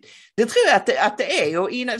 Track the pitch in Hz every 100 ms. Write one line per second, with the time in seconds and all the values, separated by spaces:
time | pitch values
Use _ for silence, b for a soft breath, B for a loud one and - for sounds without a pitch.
0 | - B B - 233 494 440 196 - -
1 | 208 - - 349 151 165 190 247 247 233